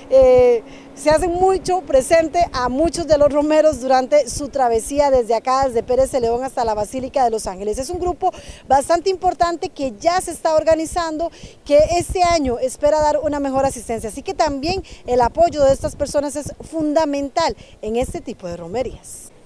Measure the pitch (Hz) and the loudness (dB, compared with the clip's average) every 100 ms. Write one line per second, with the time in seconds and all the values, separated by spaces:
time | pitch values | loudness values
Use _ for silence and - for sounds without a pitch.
0 | - 269 262 254 247 233 - - - - | 2 6 8 6 6 2 -2 -20 -20 -4
1 | 294 311 359 349 381 370 - 370 370 269 | 2 2 2 2 2 2 0 -2 2 0
2 | - 330 320 349 339 262 247 262 330 330 | 4 2 2 0 -2 -2 -2 0 -2 -2
3 | 302 285 285 285 302 311 311 254 254 262 | 0 4 4 2 2 4 2 2 0 0
4 | 254 - 247 - 277 269 240 226 - 285 | 2 0 0 -6 -6 -2 0 0 -2 0
5 | 285 254 214 220 254 262 269 226 233 247 | 2 2 2 -2 0 0 0 -2 -2 0
6 | 262 269 233 240 262 262 220 214 208 262 | 0 0 -2 -2 -4 -4 -2 -2 -4 -6
7 | 254 277 240 220 214 185 214 214 269 359 | -4 0 0 -2 -6 -8 -6 -6 -6 -6
8 | 349 - 370 - - - - 269 269 339 | -4 -2 -4 -4 -18 -10 0 0 2 -2
9 | 381 370 359 330 349 349 381 - 269 202 | 0 -2 -2 0 -2 -2 -8 -6 -8 -4
10 | 330 359 359 302 330 311 311 320 311 359 | -2 -2 -4 -4 0 0 2 0 0 -4
11 | 330 311 330 - - - - 294 311 349 | -4 -4 -6 -8 -20 -12 2 4 4 0
12 | - 370 349 339 262 233 254 - 294 311 | -2 0 2 2 0 -2 -4 0 0 2
13 | 302 294 302 294 277 262 269 262 220 226 | 2 2 -2 -2 -2 0 -2 -2 -8 -8
14 | 214 277 381 - 311 277 311 381 - - | -8 -10 -8 -2 -2 -2 -4 -6 -8 -12
15 | - 254 233 294 339 294 269 269 302 - | -2 2 2 2 2 4 2 2 -2 -6
16 | 285 294 285 294 269 - - 320 302 311 | -4 -2 -4 -6 -10 -12 -8 -4 0 0
17 | 302 285 277 339 311 - - - 214 233 | 0 -2 -4 -2 -2 -4 -16 -12 -6 -4
18 | 254 339 - - 175 170 170 226 247 - | -4 -8 -12 -12 -12 -12 -8 -6 -6 -10
19 | - - - - | -18 -20 -20 -20